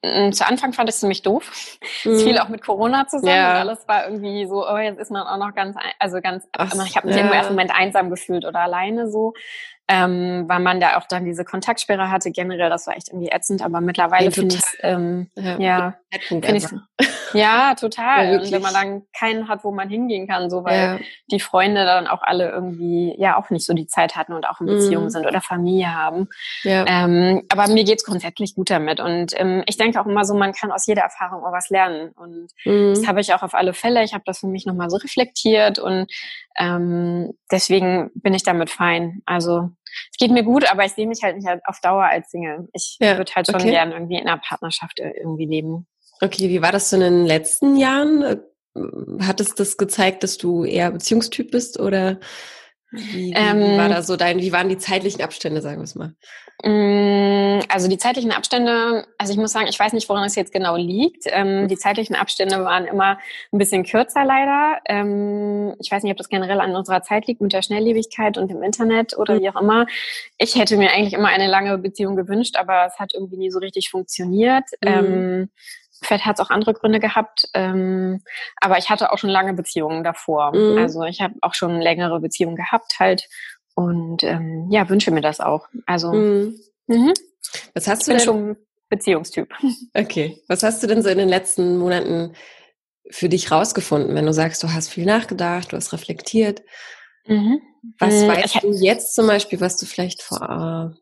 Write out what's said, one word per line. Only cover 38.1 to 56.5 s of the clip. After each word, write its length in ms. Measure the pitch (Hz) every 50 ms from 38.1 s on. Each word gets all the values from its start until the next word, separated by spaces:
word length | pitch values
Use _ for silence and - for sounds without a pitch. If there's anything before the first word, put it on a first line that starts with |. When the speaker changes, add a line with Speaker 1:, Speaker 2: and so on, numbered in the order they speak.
| _
Speaker 1:
bin 200 | - - 202 190
ich 80 | 190 -
damit 280 | - 180 175 165 160
fein. 520 | - - 180 175 170 170 170 170 170 202 -
Also, 460 | - 175 175 170 170 175 170 175 175 175 _ _ - - - - -
es 60 | - -
geht 140 | 254 233 240
mir 100 | 240 220
gut, 260 | 220 240 285 285 -
aber 160 | 196 190 202
ich 100 | 196 -
sehe 120 | - 214
mich 160 | 220 226 226 -
halt 140 | 202 170
nicht 100 | 196 202
als, 160 | 190 180 175 _
auf 140 | - 185 -
Dauer 260 | - 180 190 196 190
als 220 | 170 - 170 170 - -
Single. 360 | 170 170 160 151 160 180 - _
Ich 240 | 196 - - - -
Speaker 2:
Ja, 160 | 240 208 196 190
Speaker 1:
würd 180 | 190 - -
halt 100 | 185 180
schon 80 | - 214
Speaker 2:
okay. 160 | 190 185 226
Speaker 1:
gern 220 | 226 165 165 165 165
irgendwie 240 | 165 170 170 180 175
in 80 | -
einer 120 | - 165 160
Partnerschaft, 600 | - - 165 - - 165 165 - - 170 - -
äh, 140 | - 156 -
irgendwie 340 | - - 165 160 156 160
leben. 400 | 151 156 156 156 160 160 170 175 _ _ _ _ _ _ _ -
Speaker 2:
Okay, 280 | 196 - - 190 185
wie 100 | 180 180
war 100 | 160 170
das 200 | 185 202 196 -
so 60 | -
in 40 | 190 185
den 220 | 180 175 175 175
letzten 520 | 165 156 160 160 - - - - 277 277
Jahren? 460 | 277 269 262 262 277 294 302 311 294 285
Äh, 140 | 262 220 214 - _ _ _ _ _ _ - - - - - - - - - 190
hat 180 | 190 190 190
es 140 | 208 196 -
das 240 | - 202 196 - -
gezeigt, 440 | 202 190 - - 196 190 190 190 -
dass 140 | 190 -
du 280 | - - 175 175 170 165
eher 260 | - - 175 175 175
Beziehungstyp 600 | - 170 - - 226 226 233 - - - 247 -
bist 300 | - 247 240 - - -
oder 400 | - 196 196 190 185 190 190 190 - - - - - - - - - - _ _ _ _
wie, 100 | - 226 214 208 208
wie, 200 | 185 185 180 175
wie 0 |
Speaker 1:
Ähm, 420 | - 214 214 208 208 208 202 202 196
Speaker 2:
war 100 | - -
da 140 | 202 170 170
so 140 | 165 185
dein, 220 | 170 175 175 175 185
wie 140 | 180 190 170
waren 160 | 175 180 190
die 80 | 190
zeitlichen 460 | 185 - - 196 190 - 202 - - -
Abstände, 400 | 160 - - - 165 151 156 -
sagen 180 | 147 147 160
wir's 140 | 160 165 -
mal? 200 | - 160 160 160 _ _ - - - - -